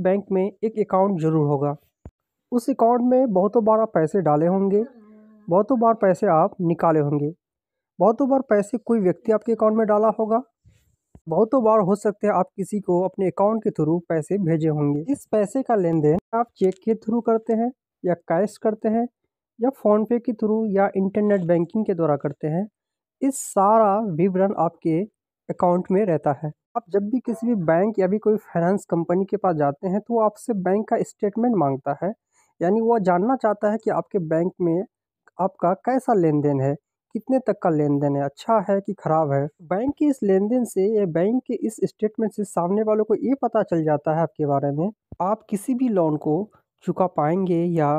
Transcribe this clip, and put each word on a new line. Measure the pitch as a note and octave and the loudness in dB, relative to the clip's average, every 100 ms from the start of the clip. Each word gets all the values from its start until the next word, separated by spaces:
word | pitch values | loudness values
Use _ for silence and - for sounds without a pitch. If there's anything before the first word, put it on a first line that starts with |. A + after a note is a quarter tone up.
बैंक | F#3 G3+ G3 | 0 0 0
में | F#3+ | -2
एक | G3 - A3 G#3+ | -2 -4 -6 -4
अकाउंट | G3+ F#3+ G3 F3+ | -2 0 0 0
ज़रूर | D#3+ D#3+ D3 | 0 2 2
होगा। | C#3+ C#3+ D3+ _ _ - _ _ _ - | 0 -2 -6 _ _ -20 _ _ _ -6
उस | B3 - | -4 -2
अकाउंट | C4 A3+ A#3+ B3 | 0 2 2 2
में | B3+ C4 | 2 2
बहुतों | F#3 G3+ A#3 | 2 2 2
बार | G#3+ A3 | 2 2
आप | A3 | 2
पैसे | E3+ D#3 G3+ | 0 0 0
डाले | D#3 D3 E3+ | 2 2 2
होंगे, | F#3+ G3 G3+ A#3 - - - - - - | 0 0 0 -2 -8 -20 -20 -20 -14 -2
बहुतों | F3 G#3+ A#3+ | 0 2 2
बार | A3+ | 2
पैसे | A3 G3 F3 G#3 | 2 2 2 2
आप | D#3+ G3 - | 2 2 0
निकाले | E3+ E3+ E3+ D#3 | -2 0 2 2
होंगे, | C#3+ D3 D3 E3+ _ _ _ _ _ - | 2 -2 -4 -8 _ _ _ _ _ 0
बहुतों | F#3+ A3+ C4+ | 2 2 0
बार | C4+ C4 | 0 0
पैसे | G#3 G3 A3+ | 0 0 -4
कोई | - A#3 | -2 0
व्यक्ति | F3+ E3+ - | 0 -2 0
आपके | G#3+ A3+ | -2 0
अकाउंट | A3 A3 A3 | 0 0 2
में | G#3+ | 2
डाला | G#3 A3 G#3+ | 2 2 0
होगा, | G#3+ A3+ C4 _ _ _ _ _ _ - - | -2 -2 -4 _ _ _ _ _ _ -18 -4
बहुतों | D#3+ A3 C4+ | 0 2 2
बार | A3 A3 | 4 2
हो | F#3 | 2
सकता | G3+ A3 F#3+ G#3 | 0 -2 -2 0
है | |
आप | F3+ F#3 - | 0 -2 -6
किसी | F3+ G#3 | -8 -6
को | F#3+ F3 | -2 0
अपने | F#3 F#3+ F3+ | 0 -2 -4
अकाउंट | F3+ G3+ A3 | 0 0 0
के | G#3+ | -4
through | - D3+ F3 - | -2 0 -2 -2
पैसे | E3 D3 G3+ | -4 -2 -2
भेजे | E3+ D#3+ D#3+ | 0 0 0
होंगे। | D3+ D3 D3 E3 | 0 0 -2 -2
इस | C#4 - | -6 -2
पैसे | A3 G3 C4+ | -2 0 -2
का | B3+ | -2
लेन | A3 E3+ E3 | 0 2 2
देन | D3 E3+ - | 2 2 -2
आप | A3+ A#3+ - | -4 -4 -2
चेक | F#3+ F#3 | -2 -2
के | A3 A3 | -4 -4
through | G#3+ A#3 A3+ | -2 -2 0
करते | A3+ A3+ | -2 0
हैं | A3 A#3 - _ _ | -2 -2 -6 _ _
या | F#3 E3+ | -4 -4
कैश | - F3 G#3 - | -2 -2 -2 -2
करते | A3+ G#3+ A3+ | -4 -2 -2
हैं | A3+ B3 _ _ _ _ - | -2 -4 _ _ _ _ -4
या | B3 - | -4 0
PhonePe | G#3 G#3 G#3+ A#3+ | 2 2 2 -2
के | B3+ | -2
through | A3 G#3+ A3 A3 | -4 -2 0 0
या | F#3+ G3 G3 | 2 0 0
इंटरनेट | F#3+ G#3+ G#3 G3+ | -2 0 0 2
बैंकिंग | E3+ E3+ E3+ A3 G#3+ | 2 0 0 -2 -2
के | |
द्वारा | F3 D#3+ C#3+ | 0 0 0
करते | D3+ C#3+ D#3 | -2 -6 -4
हैं, | E3 G#3+ _ _ _ _ - | -4 -4 _ _ _ _ -6
इस | C4+ - | -4 -4
सारा | - G3+ G3 A3+ G#3+ G3+ A3 | -4 2 4 6 4 2 -2
विवरण | D#3 F#3+ F3+ G3 - | 0 0 2 0 0
आपके | E3 - E3+ D#3+ G#3+ _ _ _ - | -2 -2 -2 -2 -2 _ _ _ -10
अकाउंट | E3 F3+ F3 F3 | -2 0 0 0
में | F#3+ | 0
रहता | G#3 D#3 D3+ C3+ | 2 0 -2 -4
है। | D3+ - _ - | -6 -12 _ -10
आप | - | -4
जब | G3 G#3 | -4 -2
भी | B3 | -4
किसी | - A3+ A#3 | -4 -6 -2
भी | A3+ | -2
बैंक | D#3+ E3 G#3+ G#3+ | 0 0 0 0
या | F#3 | -2
भी | G#3 | 0
कोई | G#3+ G#3+ - | 0 -2 -4
फाइनेंस | E3+ E3+ G3 - | -2 0 -2 -2
कंपनी | E3+ E3 F3+ G3 | -4 -2 -2 -2
के | G3+ | -2
पास | F#3+ D#3+ | -2 0
जाते | D3 E3+ G3 | -2 -2 -4
हैं | G3 | -4
तो | G#3+ | -2
वो | A#3 | 0
आपसे | G#3+ G#3+ - G#3 | 0 -2 -6 -4
बैंक | F3+ G3+ G#3 | 0 -2 0
का | A3+ | -2
स्टेटमेंट | F#3+ - G#3 G#3+ B3 G#3 | -4 -4 -4 -2 0 2
मांगता | C#3 C3+ C#3+ C#3+ | 0 -2 -6 -6
है, | F3 A3+ _ _ _ - | -6 -8 _ _ _ -6
यानी | E3 A3 | -2 0
वो | A3+ A#3 | 0 0
जानना | F#3 F3 A3 C4 | 2 0 0 0
चाहता | G#3+ G#3 G#3 | -2 -2 -2
है | A3 | -2
कि | A3 | -4
आपके | D#3+ - G3+ D#3+ | -4 -4 -4 -2
बैंक | D#3+ F3 - | -2 -2 -2
में | F3 E3+ A3+ _ _ _ _ - | -2 -2 -4 _ _ _ _ -6
आपका | F#3 - F3 F#3+ | -6 -2 -2 -2
कैसा | - C4 - | -2 -2 0
लेन | A3 D#3+ D3 | 2 2 2
देन | D3 C#3 | 0 0
है, | C3+ C#3+ _ _ _ | -2 -4 _ _ _
कितने | A3 - C4 - | -10 -2 -2 -2
तक | G3 | -2
का | F#3 | 0
लेन | D3+ D3 C#3+ | 0 0 0
देन | C#3+ C#3+ | 0 -2
है, | |
अच्छा | C#3 - - A3+ F#3+ | -4 -6 -2 0 0
है | G3 | -2
कि | G3 | -4
ख़राब | G3 D#3 D#3+ D3+ | -6 -2 0 0
है। | C#3 D3 - | 0 -2 -8
बैंक | D#3+ F#3 C4+ - | -6 -4 -4 -2
के | D4 | 0
इस | C4+ | 0
लेन | G3+ G3 G#3 | 2 2 2
देन | B3+ | -2
से | A3+ F#3+ F#3+ | -2 0 0
या | A3 G3 | 0 0
बैंक | D#3+ G3 B3+ - | 0 0 0 -4
के | A#3 A3 | -6 -6
इस | - | -4
स्टेटमेंट | F#3+ - G#3+ - G#3+ | -6 -4 -6 -2 -6
से | - | -4
सामने | G3+ - F3 G#3 | -6 -2 0 0
वालों | G#3+ G#3+ | 0 0
को | G#3+ G#3 | 0 0
ये | G#3+ C4+ | 0 -2
पता | A#3 A3 | 0 -2
चल | G3 E3+ | 0 0
जाता | D#3 D3 D#3+ D#3 | 0 0 0 0
है | |
आपके | E3 - D3 | -2 -2 0
बारे | C#3 C#3+ | 0 0
में, | C#3+ F#3+ - - - | -2 -4 -6 -14 -6
आप | F3+ G#3+ - | -4 -4 -4
किसी | G3+ - | -8 -4
भी | B3 B3+ | -2 0
लोन | F#3+ D#3+ D3+ | 0 0 0
को | D#3 D#3 G#3+ _ _ _ | -2 -2 -4 _ _ _
चुका | - E3+ F3+ | -6 -2 -2
पाएंगे | - D3+ F3+ F#3 E3 | 0 0 0 0 0
या | F3 E3 D3 | 0 0 0